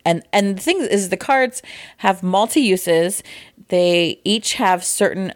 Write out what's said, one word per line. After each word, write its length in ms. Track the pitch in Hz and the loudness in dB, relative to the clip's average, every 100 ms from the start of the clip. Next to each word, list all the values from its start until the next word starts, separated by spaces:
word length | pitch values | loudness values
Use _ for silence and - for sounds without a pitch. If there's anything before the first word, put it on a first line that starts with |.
and, 200 | 165 170 - | -2 -2 0
and 260 | 202 196 190 | 0 0 0
the 20 | |
thing 200 | - 370 | -2 -2
is, 300 | 240 202 185 | 0 -2 -2
the 60 | - | -4
cards 460 | - 269 247 - - - - - | 0 0 0 -4 -16 -18 -20 -4
have 220 | 196 185 | -2 0
multi-uses. 1000 | 180 196 226 311 226 180 175 165 175 - - - - - - | 0 0 2 2 2 2 2 2 2 -2 -10 -20 -20 -20 -2
They 520 | 180 175 175 165 - | 2 4 2 0 -2
each 300 | 190 220 - | -2 -2 -2
have 280 | - 196 180 | 0 0 0
certain 500 | - - 202 190 190 | -2 0 0 -2 -6